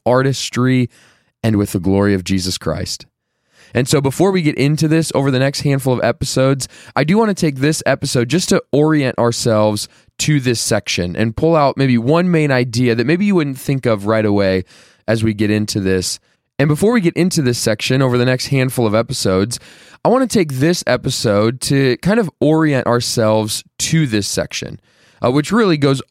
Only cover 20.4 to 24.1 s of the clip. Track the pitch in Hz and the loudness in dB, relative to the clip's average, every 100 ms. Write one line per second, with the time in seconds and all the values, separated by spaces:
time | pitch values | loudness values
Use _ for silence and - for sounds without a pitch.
20.4 | 156 131 156 175 - 123 - - 117 101 | -2 0 0 0 -2 -2 -2 -2 0 2
21.4 | 113 127 - 139 135 - 170 226 175 - | 0 -2 -2 0 2 0 0 0 -2 -2
22.4 | 143 160 156 131 - 120 - - 107 110 | 0 2 2 0 0 -2 -2 0 2 2
23.4 | 107 - - - - 160 143 | 0 -6 -10 -10 -2 0 0